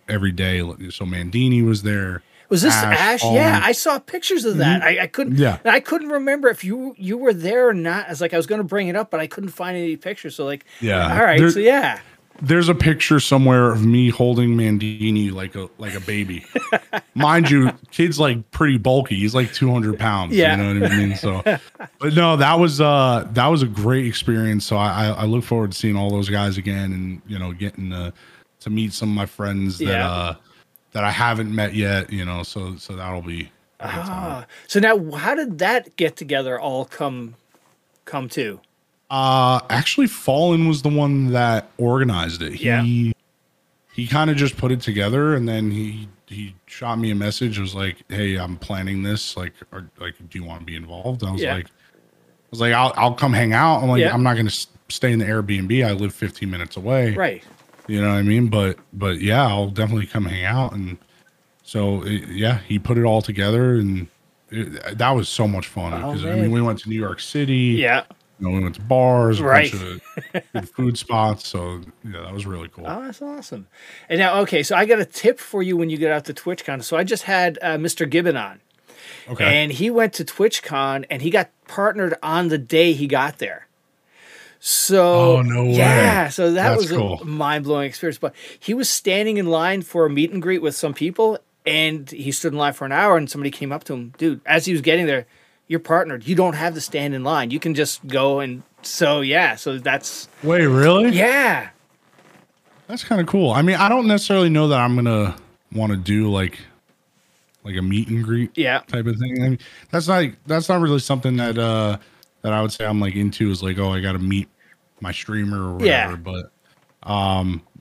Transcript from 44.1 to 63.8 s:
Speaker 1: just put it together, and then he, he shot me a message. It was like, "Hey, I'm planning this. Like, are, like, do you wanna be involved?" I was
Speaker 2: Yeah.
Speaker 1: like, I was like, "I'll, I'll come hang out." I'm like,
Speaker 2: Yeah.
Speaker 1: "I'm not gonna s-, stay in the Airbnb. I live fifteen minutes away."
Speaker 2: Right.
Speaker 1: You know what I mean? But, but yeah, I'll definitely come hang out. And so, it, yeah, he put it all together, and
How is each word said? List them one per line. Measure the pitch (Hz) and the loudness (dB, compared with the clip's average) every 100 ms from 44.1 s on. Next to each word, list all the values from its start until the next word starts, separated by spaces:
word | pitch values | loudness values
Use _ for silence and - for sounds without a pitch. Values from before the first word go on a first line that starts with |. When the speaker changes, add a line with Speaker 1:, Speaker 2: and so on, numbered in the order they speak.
| 143 156 143 | 0 2 2
Speaker 1:
just | 139 - | 0 0
put | 127 | -2
it | 127 | -2
together, | - 101 101 131 151 143 | -2 -2 0 0 0 0
and | 117 | 0
then | 110 107 | -2 -2
he, | 104 107 107 104 98 - | -4 -6 -10 -16 -20 -18
he | 101 101 95 _ | -14 -14 -18 _
shot | - 120 113 | -10 -6 -2
me | 110 | -2
a | 101 | 0
message. | 104 - 123 104 | -2 -2 -4 -4
It | |
was | 95 98 | -6 -6
like, | 95 87 - | -6 -8 -10
"Hey, | 98 101 95 | -4 -2 -2
I'm | 90 85 | -6 -8
planning | - 95 95 98 | -8 -8 -4 -4
this. | 98 107 - - | -2 -4 -6 -10
Like, | 87 - - | -12 -14 -18
are, | 95 85 - | -18 -18 -16
like, | 87 - 85 | -16 -16 -16
do | 90 | -14
you | 85 | -14
wanna | 82 82 | -14 -14
be | 82 | -16
involved?" | 82 85 120 123 | -14 -12 -8 -6
I | 101 | -4
was | 92 | -4
Speaker 2:
Yeah. | 156 92 | -4 -4
Speaker 1:
like, | 82 | -8
I | _ _ _ _ _ _ _ _ | _ _ _ _ _ _ _ _
was | 113 | -2
like, | 117 | 2
"I'll, | 117 127 - | 4 2 2
I'll | 120 | 0
come | 123 139 | 2 2
hang | 110 117 | 2 2
out." | 113 160 143 | 4 4 4
I'm | 127 | 2
like, | 123 | 4
Speaker 2:
Yeah. | - | 4
Speaker 1:
"I'm | 123 | 4
not | 127 113 | 2 2
gonna | 107 | 0
s-, | - - _ - | -2 -10 _ -14
stay | - 127 | -4 0
in | 113 | 0
the | 101 | 0
Airbnb. | 110 101 101 95 127 117 | -2 -2 -2 0 0 0
I | |
live | 98 101 | 0 -4
fifteen | - 98 - 98 | -4 -8 -8 -8
minutes | 90 85 - | -6 -8 -8
away." | 98 131 117 95 | -2 0 0 0
Speaker 2:
Right. | 170 92 - - _ _ - | -2 -4 -12 -20 _ _ -6
Speaker 1:
You | 107 | -2
know | 104 | 0
what | 101 | 2
I | |
mean? | 101 110 120 | 4 4 4
But, | 107 98 90 _ | 2 0 -2 _
but | 95 98 87 | -6 -4 -2
yeah, | 98 117 131 | 0 2 2
I'll | 101 98 | 0 -2
definitely | 98 107 113 95 | -2 -2 -2 -2
come | 113 92 | -4 -4
hang | 90 | -4
out. | 92 120 131 | -2 0 -2
And | 101 92 87 _ _ _ _ _ _ | -4 -8 -10 _ _ _ _ _ _
so, | - 107 101 101 | -10 -4 -2 -2
it, | 87 104 - | -4 -6 -6
yeah, | 90 110 120 - | -2 0 0 -2
he | 104 | -4
put | - 117 | 0 2
it | |
all | 117 110 | 4 2
together, | 107 101 98 117 127 | 0 -2 0 2 2
and | 120 | 2